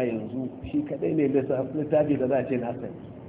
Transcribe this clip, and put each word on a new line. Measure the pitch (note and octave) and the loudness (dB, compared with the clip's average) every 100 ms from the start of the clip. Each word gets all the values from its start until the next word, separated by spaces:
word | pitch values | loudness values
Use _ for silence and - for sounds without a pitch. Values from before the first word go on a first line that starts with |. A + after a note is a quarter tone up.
| B2 | 0
yanzu, | A2+ G#2+ B2 B2+ - - | -2 -4 -6 -6 -8 -2
shi | D3 | -2
kaɗai | D3 C#3 E3+ D#3 | -2 -2 0 4
ne | C#3 | 4
littafi | C3+ C3 C3 C3 D#3 C#3+ D3+ D3 C3+ | 4 2 -2 -2 -2 2 4 4 2
da | B2+ | 4
za | C3 | 2
a | - | 2
ce | B2 | -2
na | A#2 | -2
sani, | - G#2+ F2 - - | -6 -8 -10 -14 -14